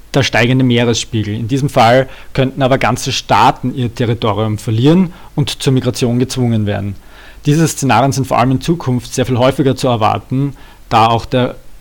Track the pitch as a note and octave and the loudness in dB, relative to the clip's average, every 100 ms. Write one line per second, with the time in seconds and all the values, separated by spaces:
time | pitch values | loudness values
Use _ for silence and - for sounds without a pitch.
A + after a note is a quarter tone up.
0 | - C#3 A#2+ A2 A#2+ C3 B2+ A#2+ A#2 A2+ | -4 -2 0 0 2 2 2 2 0 -2
1 | - A2+ G2+ A2 A2+ C#3 D3+ C3 A#2 C3 | -4 -4 -4 -6 -4 -2 0 4 6 4
2 | B2+ - - - C3 - B2+ C3 G#2+ A#2 | 2 -8 -6 -2 -2 0 0 0 0 -2
3 | C3+ - - - - - B2+ C3+ A#2+ - | -4 -6 0 4 4 2 -4 -4 -4 -2
4 | A#2+ A2+ A2+ G2+ A2 G#2+ - A2 C#3 F3 | -2 0 -2 0 -2 -4 -2 2 4 4
5 | E3+ - - - G#2+ - C#3 C3 B2 - | 2 -6 -8 -4 -4 -2 0 0 0 -2
6 | A#2+ A#2+ - C3 A#2+ A2+ G#2 G2+ G2+ F#2+ | 0 0 -2 -2 0 0 0 -4 -6 -10
7 | - - - - D3 D3+ D#3 - C3 A2+ | -16 -20 -20 -6 0 2 0 0 0 2
8 | C3+ C3+ B2+ A#2 B2+ C3 - E3+ C3 B2 | 2 0 -2 0 2 0 -2 -2 -2 -4
9 | - - B2 A#2+ B2+ C3+ C3+ - B2+ A#2 | -4 -4 -2 2 2 2 0 0 -2 0
10 | G#2+ G#2+ - C3 C#3 - - - - A2+ | 0 -2 -4 -4 -4 -6 -20 -20 0 2
11 | A2+ A#2 - B2+ B2+ - - - | 4 2 0 -2 -2 -4 -16 -20